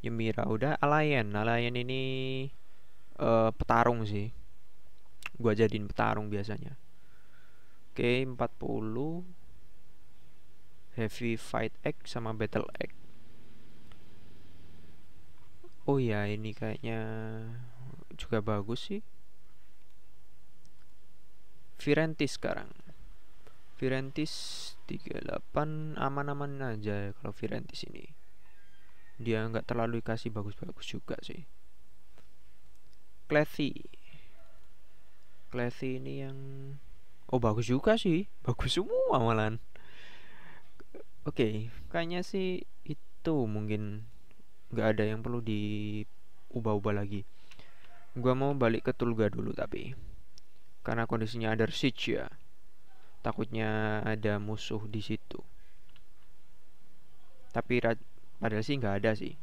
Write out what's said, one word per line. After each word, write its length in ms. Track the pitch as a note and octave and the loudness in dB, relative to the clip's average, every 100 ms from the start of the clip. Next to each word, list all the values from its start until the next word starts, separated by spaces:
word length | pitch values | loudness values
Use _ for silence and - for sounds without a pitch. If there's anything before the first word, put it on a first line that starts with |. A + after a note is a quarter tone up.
Ymira 480 | A#2+ A#2 A2+ A2 A2 | 0 2 2 2 2
udah, 320 | A2 C3+ D#3 | 4 4 4
Alayan, 480 | C#3+ D3+ D3+ C#3 G#2+ G#2 | 6 6 6 4 4 2
Alayan 400 | A2 A#2 A#2+ B2 | 4 4 2 0
ini, 240 | B2 C3 C3 C3 C3 C3 C3+ - - - - - - - | 0 0 0 0 0 0 -2 -4 -4 -4 -4 -6 -4 0
eh, 300 | - A2+ A2+ | 4 6 6
petarung 480 | A2 - A#2 A#2 A#2+ | 2 4 6 6 6
sih. 320 | G#2+ G#2 G#2 - - - - - - - - - - - | 2 0 0 -4 -4 -4 -4 -4 -4 -4 -4 -4 -4 2
Gua 160 | A2+ | 4
jadiin 320 | G#2+ A2 A2 G#2 | 6 6 6 0
petarung 480 | - A2 G#2+ G#2+ | 2 4 4 0
biasanya. 400 | G#2 G#2 A2 C3+ C3+ - - - - - - - - - - - | -2 -2 -2 -4 -4 -6 -6 -6 -6 -6 -6 -6 -6 -6 -6 -6
Oke, 320 | - A#2+ B2 C3 | 0 2 4 2
empat 240 | B2 A#2+ - | 0 0 0
puluh. 640 | - A2+ A2 A2+ D3 E3+ F3+ F3+ - - - - - - - - - - - - - - - - | 0 0 0 0 0 -2 -4 -4 -6 -4 -4 -4 -4 -4 -4 -4 -4 -4 -4 -4 -4 -4 -4 -2
Heavy 400 | A2 - A#2+ A2+ | -2 0 0 0
Fight 400 | - A#2 A2+ - | 0 0 0 0
Axe 320 | D3 D3+ - C3 | -2 -2 -2 -2
sama 160 | A2+ | -2
Battle 400 | A2 G#2+ A2 - - | 0 0 0 0 -2
Axe. 160 | - - - - - - - - - - - - - - - - - - - - - - - - - - - - - - - | -2 -2 -4 -2 -2 -2 -4 -4 -4 -4 -4 -4 -4 -4 -4 -4 -4 -4 -4 -4 -4 -4 -4 -4 -4 -2 -2 -2 -2 -2 2
Oh 140 | C#3 | 4
ya, 260 | B2 G#2 G#2 | 4 2 2
ini 300 | G#2 A2 G#2 | 0 -2 -2
kayaknya 440 | A2 A2 A#2 A2+ A2 A2 A2 A2 A2+ A#2+ B2 - B2+ - - - | -2 -2 -2 -2 -2 -2 -4 -4 -4 -4 -4 -4 -4 -4 -4 -4
juga 240 | - A2+ | 0 0
bagus 480 | G#2 G#2+ G2+ A#2+ - | 2 0 0 -2 -2
sih. 160 | G3+ - - - - - - - - - - - - - - - - - - - - - - - - - - - - | -2 -2 -4 -4 -4 -4 -4 -4 -4 -4 -4 -4 -4 -2 -2 -2 -2 -2 -2 -2 -2 -2 -2 -2 -2 -2 -2 -2 -2
Virentis 640 | - D3 D#3+ D#3 C#3+ - | 4 4 4 2 0 2
sekarang. 320 | - - - - - - - - - - - - - - | 0 -2 -4 -6 -6 -4 -4 -4 -4 -4 -4 -6 -4 0
Virentis 580 | C3 C3 C3+ C#3 D#3 - - - - - - | 2 2 0 0 0 0 -2 -2 -2 -2 -2
tiga 320 | - - - | -2 -2 -2
delapan, 800 | - - - - D3+ D#3 D#3 D3+ | -2 -2 0 0 2 0 -2 0
aman-aman 640 | C3 C#3 C#3+ C#3+ C#3+ C#3 | 0 2 0 0 -2 -2
aja 480 | C3+ G#2+ G#2 G2+ G2+ | -2 0 0 0 0
ya 40 | G2 | -2
kalau 160 | G#2+ G2+ | -4 -2
Virentis 480 | A2 A#2 A2+ - - | -2 -2 -2 -4 -4
ini. 240 | - - - - - - - - - - - - - | -4 -4 -4 -4 -4 -4 -4 -4 -4 -4 -4 -4 -2
Dia 240 | A2+ A2 A2 | 2 2 2
nggak 160 | A2+ - | 0 2
terlalu 320 | A#2 A2+ A#2 | 2 2 2
dikasih 320 | - A2+ - | 0 0 0
bagus-bagus 560 | G#2+ G#2 G2+ - - - | -2 -2 -2 -4 -2 -2
juga 320 | - - - | -2 -2 -2
sih. 240 | - - D#3+ - - - - - - - - - - - - - - - - - - | -4 -4 -4 -4 -4 -4 -4 -4 -4 -4 -4 -4 -4 -4 -4 -4 -4 -4 -4 -4 4
Clethy. 560 | D3+ D3+ - D3 - - - - - - - - - - - - - - - - - - | 4 4 2 0 0 -4 -4 -4 -4 -4 -4 -4 -4 -4 -4 -4 -4 -4 -4 -4 -4 -2
Clethy 480 | B2 A#2+ - C3+ C3 | 0 0 0 -2 -2
ini 240 | C3 C#3 | -4 -4
yang, 160 | C3+ C3+ C3+ C3+ C3+ C#3+ - - - - - | -4 -4 -4 -6 -6 -6 -4 -4 -4 -6 0
oh, 160 | B2+ | 4
bagus 240 | A#2 G#2+ A2+ | 6 4 4
juga 320 | B2+ G#3+ A3 | 4 6 6
sih. 320 | G3+ D#3+ G3+ - - | 6 4 2 -2 0
Bagus 320 | A#2 A#3 F4 | 2 2 2
semua 400 | D4 B4 C5 A#3 | 2 4 6 6
malahan. 400 | A#2 A2 G#2+ A2+ - - - - - - - - - - - - - - - - - | 6 6 4 2 -2 -4 -4 -4 -4 -4 -4 -4 -4 -4 -4 -4 -4 -4 -4 -2 -2
Oke, 480 | - A2+ G#2+ A2+ - - | 4 4 4 -2 -4 -2
kayaknya 320 | E3 E3 F3 | 0 0 0
sih 480 | F#3 G3+ F#3 F3+ - - - | 0 0 0 0 -2 -4 -2
itu 500 | D3 - - - D#3 A2+ | -2 -2 0 2 4 4
mungkin 560 | G#2 G#2+ G#2+ G#2+ G#2 A2 - - - - - - | 2 2 2 0 -2 -6 -6 -6 -6 -6 -6 -2
nggak 180 | A2+ A2 | 2 4
ada 100 | G#2+ G#2+ | 6 4
yang 160 | A2 A#2 | 2 0
perlu 160 | A#2+ | 0
diubah-ubah 1500 | A#2 G#2+ G#2 G#2+ G#2+ G#2+ G#2 - - - - B2 A2 G#2 G#2 | 2 2 2 0 0 -2 -2 -4 -4 -4 -2 0 2 4 4
lagi. 320 | G2+ G2+ G2+ G2 - - - - - - - - | 2 2 0 -2 -4 -4 -4 -4 -4 -4 -4 -4
Gua 240 | - B2 B2+ | 2 4 6
mau 160 | C#3 | 4
balik 320 | C#3 A#2+ A2+ - | 6 6 6 2
ke 80 | |
Tulga 400 | B2+ A#2+ A2+ G#2 | 2 2 6 4
dulu 160 | A2 A2 | 4 0
tapi, 480 | - - - - C3 - - - - - - - - - | 0 0 -2 -2 -4 -4 -4 -4 -4 -4 -4 -4 -4 0
karena 240 | A#2 A2+ | 2 2
kondisinya 480 | A2+ A2 A#2 A2 A2 | 2 0 0 2 4
ada 80 | A2 | 4
siege 560 | - C#3 - - - | 4 2 2 0 0
ya. 80 | B1+ - - - - - - - - - A#2 | 0 -4 -6 -4 -4 -4 -4 -4 -4 -2 -2
Takutnya 800 | - - A2 A2 G#2+ A2 G#2+ A2 | 0 0 0 2 2 2 2 2
ada 320 | A2 G#2+ G#2 | 2 2 2
musuh 480 | G2+ G#2+ - A2+ G#2 | 0 -2 0 -2 0
di 160 | A2 | -2
situ. 400 | - A2 - - - - - - - - - - - - - - - - - - - - - - - | 0 -2 -2 -4 -4 -4 -4 -4 -4 -4 -4 -4 -4 -4 -4 -4 -4 -4 -4 -4 -4 -4 -4 -4 -2
Tapi 320 | A#2 - B2 | -2 2 4
ra-, 240 | A#2 A2+ - - - - | 4 2 -2 -4 -4 0
padahal 240 | A#2 G#2+ | 2 2
sih 160 | A2 C#3 | 2 2
nggak 180 | A2+ G2+ | 2 4
ada 160 | A2 G#2+ | 4 2
sih. 160 | E2 - | -2 -4